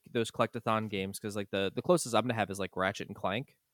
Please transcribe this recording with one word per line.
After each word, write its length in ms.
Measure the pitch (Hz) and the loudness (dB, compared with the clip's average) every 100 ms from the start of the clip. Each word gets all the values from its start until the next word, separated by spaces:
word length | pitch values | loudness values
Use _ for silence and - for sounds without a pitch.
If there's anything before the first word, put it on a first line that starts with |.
| - | -4
those 200 | 120 113 | -2 -2
collectathon 580 | - 113 120 120 110 110 | 0 0 0 0 0 0
games, 300 | 98 95 98 | -2 -4 -4
'cause, 160 | 107 104 | -6 -6
like, 140 | 101 | -2
the, 200 | 98 98 120 | 0 0 0
the 60 | |
closest 340 | 139 175 127 113 | 4 4 4 2
I'm 80 | |
gonna 100 | 120 | 2
have 160 | 113 95 | 2 0
is, 100 | 98 | 0
like, 160 | 92 - | -4 0
Ratchet 320 | 95 101 - | 0 0 -8
and 80 | 101 | -4
Clank, 400 | 101 104 139 _ _ | -2 -2 -4 _ _